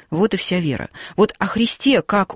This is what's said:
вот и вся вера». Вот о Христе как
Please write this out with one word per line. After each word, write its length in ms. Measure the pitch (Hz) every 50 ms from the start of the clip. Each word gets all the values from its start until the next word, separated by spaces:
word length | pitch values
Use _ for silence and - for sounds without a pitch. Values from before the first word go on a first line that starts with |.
| - _
вот 240 | 156 160 208 220 -
и 40 | 180
вся 220 | - - 180 180
вера». 300 | 170 151 127 - - - - - - - -
Вот 180 | - 208 214 - -
о 80 | -
Христе 560 | 190 - 214 233 226 - - - 269 277 190
как 340 | - - 208 202 190 - -